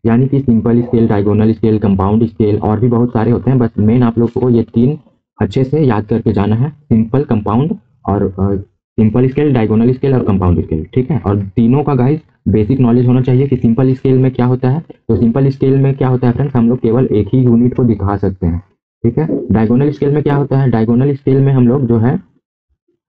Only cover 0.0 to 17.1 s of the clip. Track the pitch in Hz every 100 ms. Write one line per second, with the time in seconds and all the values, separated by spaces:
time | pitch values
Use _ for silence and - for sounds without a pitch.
0 | 113 117 135 139 127 110 117 120 117 113
1 | 113 101 101 104 110 110 110 107 101 95
2 | 95 110 113 - 107 101 98 110 120 117
3 | 120 113 107 120 127 135 113 - 107 123
4 | 117 117 117 - 123 117 113 117 127 151
5 | _ _ _ - 101 131 131 151 135 104
6 | - 113 117 95 104 110 147 - - 113
7 | 113 135 147 107 101 113 160 220 _ _
8 | - 98 98 92 98 98 - _ _ -
9 | 107 117 131 143 151 127 104 107 120 127
10 | 139 127 - 92 90 82 - 80 80 131
11 | 127 131 98 98 98 - 117 139 147 131
12 | 127 156 - _ - 104 107 - 120 123
13 | 123 127 131 127 139 127 117 113 131 131
14 | 135 131 131 127 123 127 127 156 - -
15 | - 110 113 139 139 135 135 135 135 135
16 | 131 123 123 120 139 120 117 123 113 120
17 | -